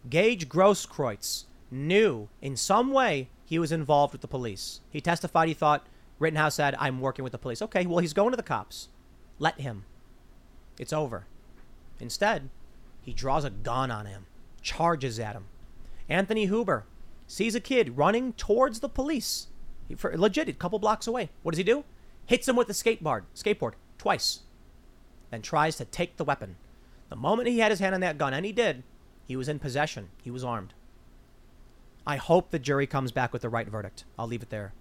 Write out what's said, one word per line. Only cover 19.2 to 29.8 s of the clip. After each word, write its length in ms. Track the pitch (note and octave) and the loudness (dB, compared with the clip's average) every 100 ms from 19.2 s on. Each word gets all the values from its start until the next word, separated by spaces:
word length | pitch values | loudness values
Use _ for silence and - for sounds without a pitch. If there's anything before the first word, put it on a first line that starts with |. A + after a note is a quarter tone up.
| - - - - - - - | -2 -8 -10 -12 -10 -10 -10
He, 60 | |
for, 220 | - - E3 | -4 -4 4
legit, 320 | G#3 G3 - | 4 4 -2
a 40 | |
couple 260 | - F3+ G#3 | -4 -4 0
blocks 280 | G#3+ G#3+ - | 2 2 0
away. 240 | B3 E3+ - | -4 -4 -4
What 100 | E3 | -4
does 60 | D#3+ | 0
he 60 | |
do? 200 | F#3 C4+ - - - - - | 2 2 0 -20 -20 -18 2
Hits 200 | A#3+ - | 2 4
him 100 | B3 | 2
with 120 | A#3+ | 2
the 60 | |
skateboard, 500 | G3+ A#3 A3+ D#3 A2+ - | 2 0 0 0 -2 -4
skateboard 400 | - G#3 G#3 A#2+ - - - | -6 -2 0 -2 -6 -20 -6
twice, 440 | - E3+ - - - - - - - - - - - | 0 0 0 -4 -12 -20 -20 -20 -20 -20 -20 -20 -12
then 100 | A#2 | -12
tries 360 | G#2 D#3 D#3 D3+ | -2 2 2 0
to 100 | B2 | -8
take 300 | - F3 - | -4 -4 -2
the 80 | |
weapon. 320 | D3 C#3 G2 F#2 - - - - - | -2 -2 -4 -14 -20 -20 -20 -20 -16
The 80 | A2 | -2
moment 320 | C#3+ A3+ A#3+ | 0 2 2
he 100 | A#3+ | 4
had 120 | A3 | 4
his 100 | G3+ | 4
hand 140 | G3 | 2
on 60 | F#3 | 2
that 160 | F3+ D3 | 0 2
gun, 160 | C#3 | 0
and 140 | C3+ G3 | 0 -2
he 60 | |
did, 300 | G#3 A3 B2+ - - - - - | 2 2 0 -10 -20 -20 -20 -8
he 100 | C3 | -6
was 120 | C3 | -4
in 100 | D3+ | -4
possession. 500 | C#3+ B2+ | -2 0